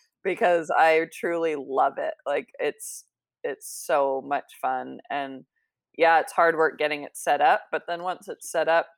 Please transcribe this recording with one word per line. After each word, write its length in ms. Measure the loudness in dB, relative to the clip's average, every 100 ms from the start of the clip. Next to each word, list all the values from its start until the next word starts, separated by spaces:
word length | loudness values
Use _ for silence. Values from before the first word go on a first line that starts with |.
| _ _
because 460 | -6 0 2 2 2 4
I 300 | 4 4 2
truly 440 | -4 -4 -2 -2 -4
love 360 | -4 0 0 0
it. 160 | -6 -6 -4
Like, 220 | -4 -6 -6
it's, 460 | -6 -6 -12 -16 -20 _ _ _
it's 240 | -10 -8 -12 -12 -2
so 360 | 0 2 -2
much 200 | -4 -6 -6 -8
fun. 360 | -6 -4 -8 -14 -8
And 340 | -8 -8 -12 -20 _ _ _ _ 2
yeah, 220 | 4 4
it's 120 | 2
hard 240 | 2 4 4
work 220 | 2 0
getting 240 | -2 -2
it 140 | -8 -6
set 240 | -2 2
up, 220 | 4 2 0
but 100 | -8 -6
then 140 | -6
once 240 | -6 -8 -10
it's 220 | -14 -6
set 180 | -2 2
up, 180 | 2 0